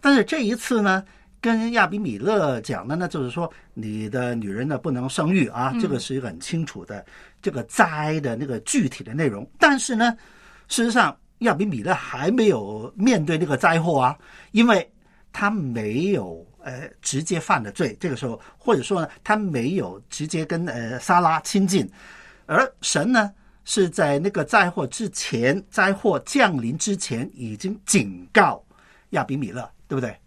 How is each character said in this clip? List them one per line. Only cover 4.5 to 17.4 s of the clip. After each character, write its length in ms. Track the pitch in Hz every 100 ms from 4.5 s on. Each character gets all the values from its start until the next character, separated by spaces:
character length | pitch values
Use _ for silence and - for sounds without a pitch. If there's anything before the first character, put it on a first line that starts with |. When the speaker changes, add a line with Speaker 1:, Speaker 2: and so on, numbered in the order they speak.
| 98 131
Speaker 1:
呢 100 | -
不 140 | 170
能 160 | 123 131
生 260 | - 156
育 140 | 190 127
啊， 240 | 117 127
Speaker 2:
嗯。 60 | 175
Speaker 1:
这 80 | 190
个 100 | 135
是 160 | -
一 60 | 135
个 80 | 123
很 100 | 80
清 280 | - 165 156
楚 180 | 104
的 220 | 85 104 - - - _
这 80 | -
个 140 | 143
灾 560 | 117 - 180 156 151 156
的 160 | 135 117
那 100 | 139
个 140 | 117
具 300 | - 285 147
体 160 | - 98
的 80 |
内 140 | 127 156
容。 220 | 101 123 -
但 220 | 302 277
是 160 | - 233
呢， 220 | 240 233 - - - - _
事 160 | -
实 80 | 233
上 240 | 233 175 - _ _
亚 140 | 233
比 100 | 156
米 200 | 208 135
勒 100 | 104
还 380 | 185 - 127 151
没 160 | 254 220
有 440 | 135 101 107 117 -
面 280 | 214 226
对 140 | 151 160
那 80 | 165
个 100 | 135
灾 240 | 175 165
祸 200 | 165 147
啊， 180 | 127 147 - - -
因 120 | 214 233
为 260 | 202 - _ _ _ _
他 200 | - 202
没 560 | 214 139 117 107 113 185
有， 360 | 180 92 82 85 _
呃， 260 | - 127 156 _
直 220 | - 135
接 180 | 160
犯 220 | 170